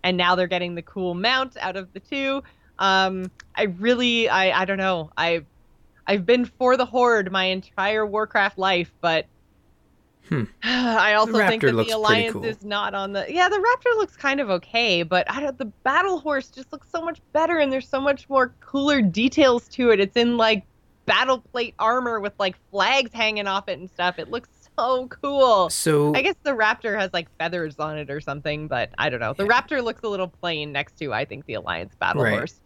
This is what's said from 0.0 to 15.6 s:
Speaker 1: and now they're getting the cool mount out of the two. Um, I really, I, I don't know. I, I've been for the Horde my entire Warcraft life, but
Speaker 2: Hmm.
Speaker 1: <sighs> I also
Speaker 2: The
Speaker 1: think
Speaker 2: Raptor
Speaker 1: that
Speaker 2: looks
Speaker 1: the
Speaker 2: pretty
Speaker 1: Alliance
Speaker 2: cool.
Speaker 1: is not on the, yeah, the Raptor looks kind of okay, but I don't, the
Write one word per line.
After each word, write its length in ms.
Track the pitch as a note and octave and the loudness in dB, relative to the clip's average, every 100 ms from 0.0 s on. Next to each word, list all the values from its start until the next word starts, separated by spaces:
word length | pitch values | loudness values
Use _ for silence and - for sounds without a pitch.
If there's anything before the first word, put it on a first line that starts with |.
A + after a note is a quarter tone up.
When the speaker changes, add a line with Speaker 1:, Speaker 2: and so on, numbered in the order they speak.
Speaker 1:
and 140 | F3+ F3+ | -2 0
now 180 | F3 F3+ | 2 2
they're 120 | F3+ | 0
getting 280 | F3 F3 F3 | -2 -4 -8
the 60 | |
cool 320 | E3+ - F3+ | -10 -6 -4
mount 440 | F3 G#3+ C4 C4 - | -2 0 0 -2 -6
out 200 | F#3 F#3+ | -8 -8
of 160 | F#3+ | -12
the 60 | G3 | -18
two. 440 | _ C#4 C4+ C#4 C4+ _ _ - | _ -6 -4 -4 -8 _ _ -2
Um, 520 | G3 F#3+ F#3+ F#3 F#3 _ - - | 2 2 2 -2 -8 _ -14 -4
I 80 | |
really, 640 | G#3 F3 A3 A#3+ B3 A#3 A3+ | -4 -2 0 2 2 2 2
I, 320 | F3 F#3+ E3+ | 2 2 2
I 40 | F#3+ | 0
don't 120 | G3 | -2
know. 340 | F#3+ F3+ D#3 - | -2 -2 -4 -4
I, 260 | E3 E3+ D3+ _ _ _ _ _ - | -2 -2 -4 _ _ _ _ _ -4
I've 200 | G3+ F3 | -2 2
been 200 | B3 A#3+ | 2 2
for 300 | _ B3+ B3+ | _ 2 2
the 100 | B3 | 2
Horde 460 | B3 B3 A3+ F#3 | 2 4 2 0
my 140 | F#3+ F#3 | -2 -2
entire 600 | F#3 F#3 - G3 A3 G#3+ | -2 -6 -4 -2 0 -2
Warcraft 520 | G3+ G#3+ A3 G3 - | -2 -2 0 0 0
life, 340 | F#3 F#3 E3 _ | 0 0 -2 _
but 260 | - E3 - _ _ _ _ _ _ _ _ _ - | 0 0 -4 _ _ _ _ _ _ _ _ _ -6
Speaker 2:
Hmm. 160 | D3+ G#2+ | -4 -4
Speaker 1:
<sighs> 100 | - | -6
I 500 | A3+ B3 B3 A3 G3 G#3+ | -4 -2 0 2 4 4
also 160 | A3+ | 4
Speaker 2:
The 160 | A3 G3 | 4 2
Speaker 1:
think 160 | A3 | 4
Speaker 2:
Raptor 40 | C#3+ | 2
Speaker 1:
that 80 | A3 | 2
Speaker 2:
looks 160 | D3+ | 0
Speaker 1:
the 60 | A3 | 0
Speaker 2:
pretty 220 | G#3+ A3 | 2 2
Speaker 1:
Alliance 140 | A3+ | 2
Speaker 2:
cool. 120 | A3 A3+ | -4 -6
Speaker 1:
is 180 | G#3+ | -8
not 300 | G3+ G#3 G#3 | -6 -4 -4
on 200 | G3 G3 | -4 -6
the, 120 | G3+ - | -6 -4
yeah, 200 | D#4+ F4+ | 0 2
the 60 | G#4 | 2
Raptor 380 | G#4 B4+ B4 A4+ | 0 0 0 0
looks 180 | G#4 - | -2 -4
kind 240 | C#4+ C#4 | -2 -2
of 100 | A#3+ | -2
okay, 520 | F#3 - A#3 A#3 F3 | -2 -2 -2 0 0
but 260 | E3+ F3+ - | 2 0 0
I 80 | B3 | -4
don't, 180 | C#4+ | -6
the 80 | C4 | -6